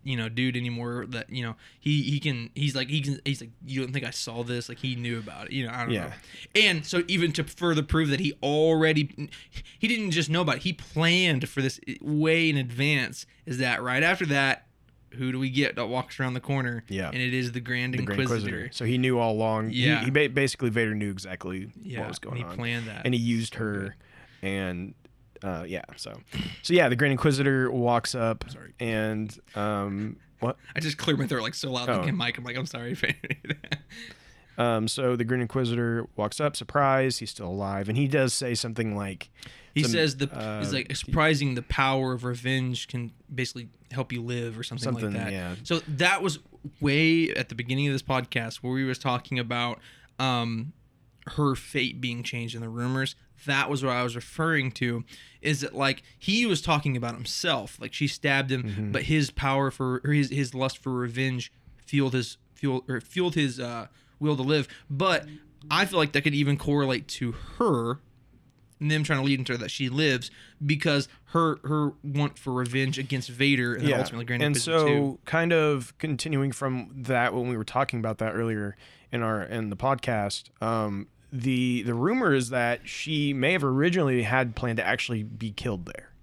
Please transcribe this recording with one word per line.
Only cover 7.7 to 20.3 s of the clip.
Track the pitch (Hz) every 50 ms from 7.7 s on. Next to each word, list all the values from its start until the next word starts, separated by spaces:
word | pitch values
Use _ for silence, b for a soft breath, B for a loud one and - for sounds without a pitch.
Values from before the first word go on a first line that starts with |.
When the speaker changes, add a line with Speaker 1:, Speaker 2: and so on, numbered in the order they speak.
| 160 151 147
Speaker 1:
prove | - 160 160 160 147
that | 139 -
he | 190 147 135 -
already, | - 139 147 151 156 165 160 156 160 160 156 151 147 143 - - 147 147 B B B B B B B B B
he | B -
didn't | 220 240 226 214 190
just | 151 170 151 147
know | 160 175
about | 180 151 123
it, | 127 -
he | 185 170
planned | - - - - 151 165 165 170 185 185 175 151 127 127 -
for | - 139
this | 131 135 - - - - 127 -
way | - 143 151 151 156 160 160 165 165 160
in | 147
advance, | 139 131 120 120 123 139 160 147 135 123 - 127 - - b b b b
is | - 123 127
that | 131 123 120 113 120
right | 123 127 135 156
after | 170 185 180 185
that, | 151 143 139 139 135 131 - _ _ _ _ _ _ _ _ _ _ -
who | 123 131 127
do | 127 131
we | 135 131
get | 127 143 143 - -
that | - 120
walks | 107 123 127 123 - - -
around | 131 127 123
the | 127
corner? | - - 139 135 127 123 120 117 -
Speaker 2:
Yeah. | - 196 95 - 151
Speaker 1:
And | -
it | 127 127 123 123
is | 127 127 120
the | 113 127
Grand | 117 123 123 123 123 127 127
Speaker 2:
The | 120 -
Grand | - 101 101
Speaker 1:
Inquisitor. | 131 123 120 110 104 101 92
Speaker 2:
Inquisitor. | - 120 117 -
So | - 123
he | 113 127 127
knew | 127 131 127 120
all | 117 113 110
along. | 107 110 110 110 110 110 113
He, | 123 123 123
Speaker 1:
Yeah. | 120 117 113 110
Speaker 2:
he | 131
ba-, | 135 147 151
basically, | 135